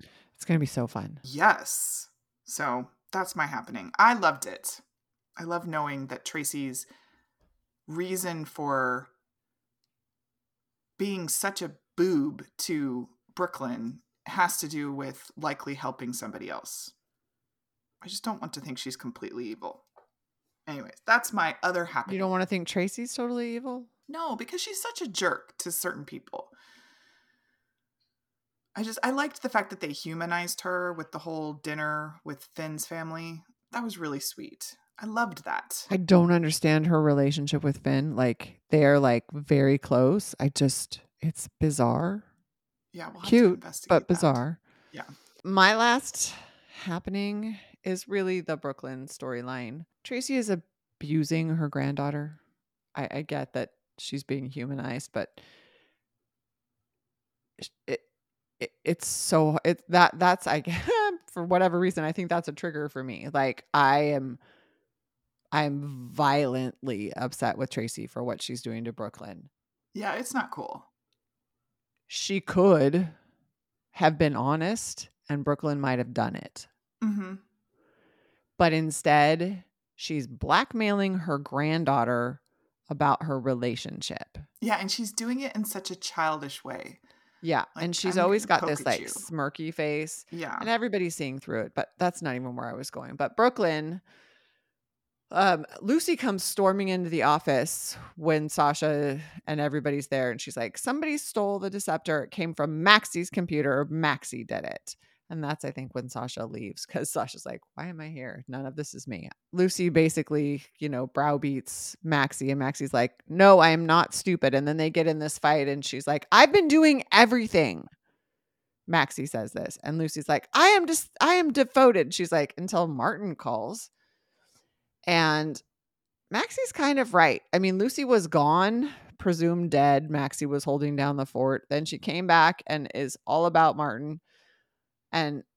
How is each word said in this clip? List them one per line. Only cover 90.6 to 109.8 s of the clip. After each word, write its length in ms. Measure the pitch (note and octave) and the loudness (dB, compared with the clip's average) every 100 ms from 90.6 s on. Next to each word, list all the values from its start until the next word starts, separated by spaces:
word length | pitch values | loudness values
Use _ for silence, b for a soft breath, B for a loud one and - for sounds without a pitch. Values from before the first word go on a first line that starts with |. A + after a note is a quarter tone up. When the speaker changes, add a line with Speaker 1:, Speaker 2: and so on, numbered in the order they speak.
| G#3+ | -2
Speaker 1:
everybody's 460 | A#3 A#3 G3 F3+ - | -2 0 -2 -2 -4
seeing 240 | C#3+ C3 | -6 -8
through 220 | - A2+ | -6 -6
it, 120 | G#2+ - | -4 -6
but 140 | - - | -6 -2
that's 220 | F3+ - | -2 -2
not 140 | D#3+ B2 | -6 -6
even 200 | B2+ B2 | -6 -8
where 120 | A#2+ | -10
I 40 | |
was 160 | B2 C#3 | -10 -10
going. 260 | - B2+ C3+ | -12 -12 -4
But 200 | C#3 - | -4 2
Brooklyn, 640 | A#3+ B3+ F#3 D#3 D#3 F3+ - b b b b b b b _ _ _ _ - | 2 2 0 0 -4 -10 -14 b b b b b b b _ _ _ _ -6
um, 340 | D#3+ F#3+ E3 D3+ - | 2 4 2 -2 -8
Lucy 340 | G3+ D4+ - E4+ | 0 2 2 0
comes 280 | C4 F#3+ | 0 -2
storming 440 | - - F#3+ G3 G3 | -2 2 2 2 0
into 200 | F#3 F3 | -2 -2
the 140 | D#3+ | 2
office 760 | C3 D3+ - C3 C#3 - - - B B | 4 2 2 0 0 -4 -8 -12 B B
when 320 | D#3+ D#3 D3+ | 0 2 0
Sasha 720 | - D3 D3 D#3 D3 C#3+ C#3 D#3 B - | 2 2 2 0 0 0 -4 -8 B -6
and 120 | D3+ | -2
everybody's 480 | D3 D3 D3 C#3+ C#3 | -2 -2 -2 -4 -2
there, 240 | C3+ B2+ | -2 0
and 80 | A#2+ | -2
she's 160 | - B2+ | -8 -6
like, 220 | A#2 - | -6 -6
"Somebody 400 | - C#4 D#4 D4 | -4 -2 -2 -4
stole 420 | - - G3+ G3+ | -4 -2 -2 -2
the 100 | F#3+ | -4
Deceptor. 520 | G3 - D#3+ - D#3 | -6 -4 -4 -2 -2
It 80 | B2+ | -2
came 220 | - E3+ | -6 -6
from 280 | D#3+ D3 D#3 | -2 -2 2
Maxie's 460 | F3+ G#3+ - E3+ F3+ | 6 6 6 -6 -4
computer. 560 | - F3 D3+ C#3 C3+ C#3+ | -4 -2 0 2 0 0
Maxie 540 | D#3+ D#3 C#3 - B2+ A2+ | 0 0 0 -4 -12 -8
did 180 | A2 | -8
it." 320 | - - - - _ _ - | -8 -12 -14 -20 _ _ -12
And 120 | E3 | -8
that's, 220 | D3 D3+ C#3 | -6 -6 -8
I 60 | |
think, 240 | C#3 C3 B2+ | -8 -10 -8
when 140 | B2 | -8
Sasha 360 | B2 B2 - A2+ | -8 -8 -8 -10
leaves, 400 | B2+ G#2 - - | -8 -10 -12 -10
'cause 240 | - C3+ | -8 -6
Sasha's 360 | - B2+ - - | -4 -6 -8 -14
like, 140 | A#2+ _ | -14 _
"Why 140 | - E3+ | -14 -12
am 120 | E3 | -12
I 100 | D#3 | -14
here? 340 | D#3 B2+ - B2+ | -12 -14 -14 -12
None 200 | C3 C3+ | -10 -8
of 80 | D#3 | -10
this 180 | D3 | -12
is 140 | - B2+ | -12 -12
me." 220 | G2+ - - _ | -12 -12 -18 _
Lucy 380 | F3 F#3 - | 0 0 2